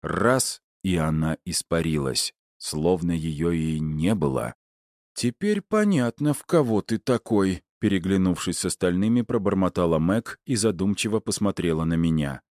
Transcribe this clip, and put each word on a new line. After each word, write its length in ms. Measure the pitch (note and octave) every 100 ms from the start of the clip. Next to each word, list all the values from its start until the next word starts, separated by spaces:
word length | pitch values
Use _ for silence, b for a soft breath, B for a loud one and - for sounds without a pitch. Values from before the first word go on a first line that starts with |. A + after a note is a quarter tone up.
Раз, 580 | D2+ D#2+ G#2 C3 - - _ _
и 140 | G2 F2
она 420 | D#2+ D#2 D#2+ D#2+
испарилась, 880 | - D#2+ - E2 D#2+ D#2 C2+ B1 - _ _ _
словно 540 | - D2+ D#2+ F#2 F2
её 380 | E2+ D#2+ D2+ E2
и 300 | E2+ D#2+ D#2
не 340 | D#2 D2+ E2
было. 400 | G#2+ D2 C2 A#1+ - _ _ _ _ _
Теперь 480 | - B2 A#2+ G3+ G#3
понятно, 720 | - G#3+ G#3 F3+ A#2+ - D3
в 100 | C#3+
кого 380 | - E3+ C3 A2
ты 160 | - A2
такой, 640 | - A#2+ - G#2+ F#2+ F2+ _ _
переглянувшись 800 | A2 G2 F2 G2 F#2 F2 - E2+
с 60 | F#2+
остальными, 560 | - F#2 F2+ G#2 A#2+
пробормотала 760 | A2+ A#2+ G2 F#2+ F#2 - F2 D#2+
Мэг 400 | E2 G#2+ - -
и 120 | - A#2+
задумчиво 640 | A2 F2+ F#2+ G2+ A2+ G#2+
посмотрела 640 | - G2+ G#2 F#2+ E2+ D#2+
на 100 | D#2+
меня. 480 | E2 E2 D#2+ C#2+ C2 _